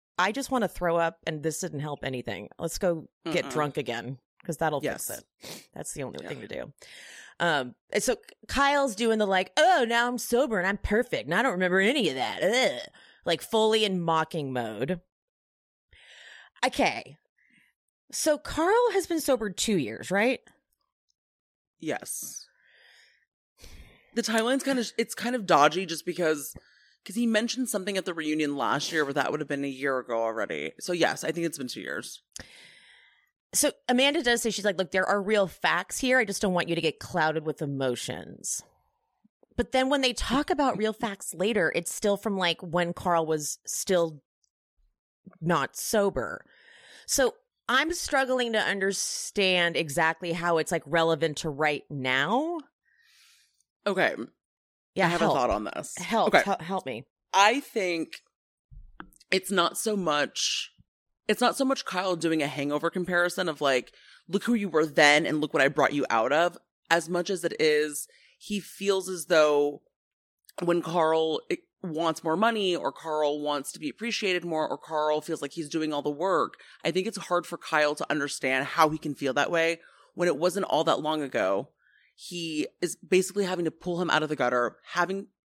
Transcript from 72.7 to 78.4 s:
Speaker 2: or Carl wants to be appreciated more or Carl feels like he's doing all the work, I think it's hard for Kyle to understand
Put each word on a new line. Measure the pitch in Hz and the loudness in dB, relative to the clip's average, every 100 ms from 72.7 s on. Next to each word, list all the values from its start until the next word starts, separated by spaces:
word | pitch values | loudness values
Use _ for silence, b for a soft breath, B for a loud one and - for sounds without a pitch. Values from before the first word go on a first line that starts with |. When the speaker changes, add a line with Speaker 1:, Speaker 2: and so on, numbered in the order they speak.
| 170 | -2
Speaker 2:
or | - | -4
Carl | - 160 156 147 147 | -6 -4 0 0 0
wants | 147 143 135 | -2 -4 -6
to | - | -8
be | 151 | -10
appreciated | - 233 - 202 180 | -8 -6 -4 -2 -2
more | 175 156 156 | -2 -2 -2
or | 147 | -4
Carl | - 156 151 151 | -4 0 2 0
feels | 160 156 | -2 -6
like | 143 | -6
he's | 165 147 | -8 -6
doing | 165 156 | -2 -2
all | 147 | -2
the | 139 | -2
work, | 143 185 170 113 - B B | -2 0 2 0 -4 B B
I | - | -2
think | 165 196 | -2 -2
it's | 196 | -4
hard | - 175 165 | -2 -2 -2
for | 170 | -8
Kyle | - 156 147 151 | -2 2 2 0
to | 156 | -2
understand | 151 143 - | -2 -4 -4